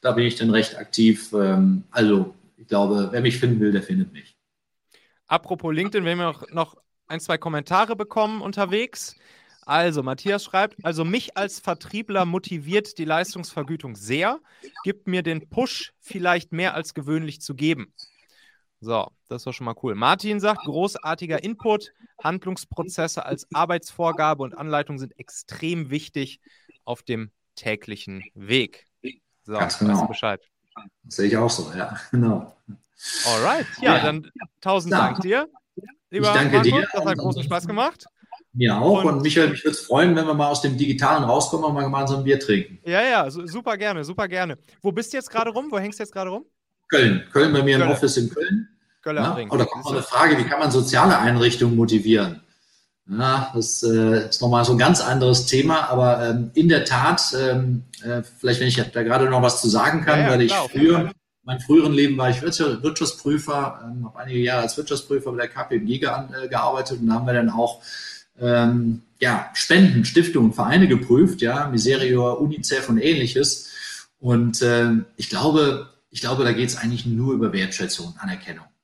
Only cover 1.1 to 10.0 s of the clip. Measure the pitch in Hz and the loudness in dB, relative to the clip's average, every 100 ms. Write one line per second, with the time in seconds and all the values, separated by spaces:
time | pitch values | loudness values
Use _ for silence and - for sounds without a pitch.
1.1 | 104 - 104 98 95 95 95 - - 107 | 4 0 -2 2 4 4 2 -2 0 2
2.1 | 101 92 - _ _ 113 101 98 104 98 | 2 0 -8 _ _ -4 0 0 0 -2
3.1 | 120 120 - 123 113 107 98 95 95 92 | 0 -2 0 0 2 2 0 -2 -4 -4
4.1 | - - _ _ _ _ _ _ _ _ | -8 -20 _ _ _ _ _ _ _ _
5.1 | _ _ 165 170 180 170 156 196 208 170 | _ _ -4 -2 -6 -4 -2 -2 -2 -2
6.1 | 175 175 151 - 165 160 _ _ _ _ | -2 -2 -6 -10 -6 -6 _ _ _ _
7.1 | 160 - 160 170 151 143 180 220 220 208 | -12 -6 -6 -4 -8 -2 0 0 -4 -6
8.1 | - 214 220 196 202 196 202 247 - - | -2 -2 -4 -8 -4 -2 -2 -4 -10 -16
9.1 | - _ _ _ _ - 151 175 151 | -18 _ _ _ _ -2 0 0 -2